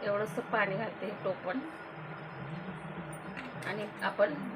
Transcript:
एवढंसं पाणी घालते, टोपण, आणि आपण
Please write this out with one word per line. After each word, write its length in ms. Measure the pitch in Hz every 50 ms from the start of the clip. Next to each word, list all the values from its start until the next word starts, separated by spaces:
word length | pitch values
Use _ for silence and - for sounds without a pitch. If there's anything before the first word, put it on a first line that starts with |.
| -
एवढंसं 380 | 202 202 202 214 214 - - - -
पाणी 240 | - 220 202 196 190
घालते, 340 | 196 226 214 - - 190 196 - - -
टोपण, 360 | 190 185 - - 180 185 262 302 320 - - - - - 160 156 - - - - - - 139 135 143 165 180 - 190 170 160 170 156 151 160 165 156 160 160 - 160 196 - - - - 160 156 170
आणि 180 | 190 - - - - - 165
आपण 300 | 190 - - 202 208 - - - - -